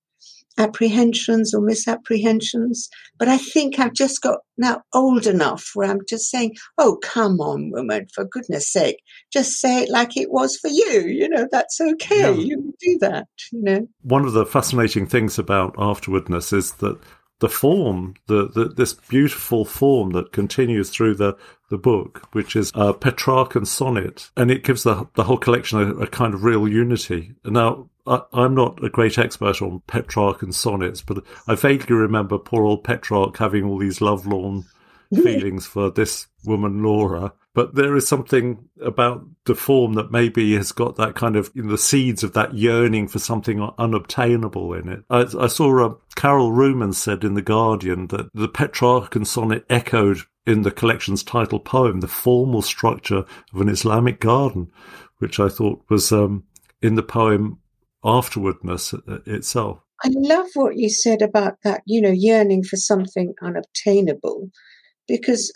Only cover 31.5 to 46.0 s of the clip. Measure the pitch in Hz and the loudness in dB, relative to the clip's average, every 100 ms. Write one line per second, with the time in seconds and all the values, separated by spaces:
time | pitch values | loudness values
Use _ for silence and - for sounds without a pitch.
31.5 | 107 139 139 - 117 110 110 98 101 - | 0 2 2 2 2 2 0 -2 -4 -2
32.5 | 113 107 104 - 117 - 104 98 - 110 | 2 2 2 -2 -6 -2 0 0 -2 -2
33.5 | 104 98 98 98 90 104 101 98 98 95 | 0 -2 -2 -4 0 0 0 -2 -4 -4
34.5 | 98 87 _ _ _ _ 202 349 - 196 | -8 -10 _ _ _ _ 2 2 2 -2
35.5 | 95 - - 98 - 107 - - _ 110 | -6 -8 -2 -2 0 -2 -2 -12 _ -4
36.5 | 107 104 101 107 107 101 87 101 - _ | -2 -2 -2 0 2 2 -2 -6 -10 _
37.5 | - 120 135 143 143 127 139 127 131 123 | -2 0 2 2 2 2 -2 2 0 0
38.5 | 110 - _ 123 110 120 120 - - - | -6 -14 _ -6 0 0 0 -14 -12 -2
39.5 | 117 - 139 120 107 - 117 117 113 110 | -2 4 4 4 0 -2 0 2 2 2
40.5 | 104 98 - 117 - 110 - 117 107 98 | 2 0 -4 -4 0 -2 0 0 0 -2
41.5 | 135 107 104 - 139 127 107 104 113 107 | -8 -4 -2 2 2 2 -2 -2 -2 -2
42.5 | 110 117 117 120 110 101 104 - 113 98 | 0 2 4 2 2 -2 -4 -4 -4 -4
43.5 | 104 107 - 117 110 - - 120 120 110 | -4 -6 -4 -2 -2 -4 -2 0 0 -2
44.5 | 101 90 87 85 92 - 123 123 117 120 | -6 -6 -8 -8 -12 -2 0 0 0 -2
45.5 | - 151 131 117 110 | 2 4 4 2 -2